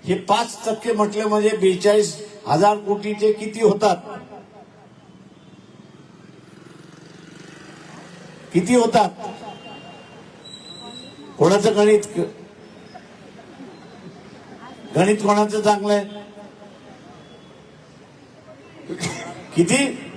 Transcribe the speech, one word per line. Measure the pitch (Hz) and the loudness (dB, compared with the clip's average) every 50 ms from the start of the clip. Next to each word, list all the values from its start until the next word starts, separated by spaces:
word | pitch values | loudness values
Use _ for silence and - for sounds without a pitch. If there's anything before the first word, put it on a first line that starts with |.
| - | -2
हे | - 180 180 - | -2 -2 -2 0
पाच | - 202 226 233 233 - - - | 0 0 0 0 -4 -8 -8 -6
टक्के | 226 214 220 - 233 226 | -6 -6 -4 -2 -4 0
म्हटले | 208 214 208 208 208 220 | 0 0 0 0 -2 -2
म्हणजे | 214 208 214 208 214 208 185 | 0 0 2 2 2 0 2
बेचाळीस | 185 190 185 175 180 208 208 214 208 170 - - - - - - - - | 2 2 2 4 2 4 4 4 2 0 -2 -10 -14 -16 -16 -16 -4 -2
हजार | 131 156 190 208 208 208 | 0 4 4 4 4 2
कोटीचे | 208 196 202 180 - 208 208 208 208 214 208 | 0 -4 -4 -2 -2 -6 -4 0 2 2 2
किती | 214 214 208 - 226 | 0 -4 -8 -6 2
होतात? | 226 202 196 208 214 202 180 - - - - - - - - - - - - - - - - - - - - - - - - - - - - - - - - - - - - - - - - - - - - - - - - - - - - - - - - - - - - - - - - - - - - - - - - - - - - - - - - - - - - - - - - - - - - | 2 2 4 4 2 2 2 2 -4 -14 -16 -16 -16 -18 -20 -20 -20 -20 -20 -20 -20 -20 -20 -20 -20 -20 -20 -20 -20 -20 -20 -20 -20 -20 -20 -20 -20 -20 -20 -20 -20 -20 -20 -20 -20 -20 -20 -20 -20 -20 -20 -20 -20 -20 -20 -20 -20 -20 -20 -20 -20 -20 -20 -20 -20 -20 -20 -20 -20 -20 -20 -20 -20 -20 -20 -20 -20 -20 -20 -20 -20 -20 -20 -20 -20 -20 -20 -20 -20 -20 -20 -20 -20 -20 -20 -20 -20 -4 -2
किती | 175 185 185 247 | -2 0 4 4
होतात? | 247 226 220 - 233 208 180 - - - - - - - - - - - - - - - - - - - - - - - - - - - - - - - - - - - - - - - - - - - - - - | 4 4 4 4 4 2 2 0 -8 -12 -12 -12 -12 -16 -16 -16 -18 -18 -18 -18 -18 -20 -20 -20 -20 -20 -20 -20 -20 -20 -20 -20 -20 -20 -20 -20 -20 -20 -20 -20 -18 -18 -18 -18 -18 -18 -18 -20 -20 -20 -20 0 2
कोणाचं | 147 170 196 208 196 220 208 | 4 4 4 4 4 2 4
गणित, | 208 208 208 214 208 208 - - 175 170 - - - - - - - - - - - - - - - - - - - - - - - - - - - 269 - - - - - - - - - - - - - - - - - - - - - - - - - - | 4 6 6 6 4 2 0 -4 -6 -6 -6 -8 -16 -20 -20 -20 -20 -20 -20 -20 -20 -20 -20 -20 -20 -20 -20 -20 -20 -20 -20 -20 -20 -20 -20 -20 -20 -20 -20 -20 -20 -20 -20 -20 -20 -20 -20 -20 -20 -20 -20 -20 -20 -20 -20 -20 -20 -20 -20 -20 -20 -18 -6 -2
गणित | 151 180 196 214 208 | 0 2 2 2 0
कोणाचं | 196 202 208 208 208 208 202 214 | 2 0 2 2 2 0 -2 0
चांगलं | 202 208 208 202 196 208 208 | 2 2 2 2 2 0 0
आहे? | 208 202 202 - - 208 - - - - - - - - - - - - - - - - - - - - - - - - - - - - - - - - - - - 143 - - - - - - - - - - - - - - - - - - - - - - - - - - - - - - | 0 0 -4 -14 -16 -18 -18 -20 -20 -20 -20 -20 -20 -20 -20 -20 -20 -20 -20 -20 -20 -20 -20 -20 -20 -20 -20 -20 -20 -20 -20 -20 -20 -20 -20 -20 -20 -20 -20 -20 -20 -20 -20 -20 -20 -20 -20 -20 -20 -20 -20 -20 -20 -20 -20 -20 -20 -14 -14 -12 -8 -8 -10 -8 -10 -12 -14 -14 -16 -18 -8 0
किती? | - 175 165 220 269 277 262 233 - - - - | 0 2 2 2 0 0 0 -4 -8 -14 -16 -18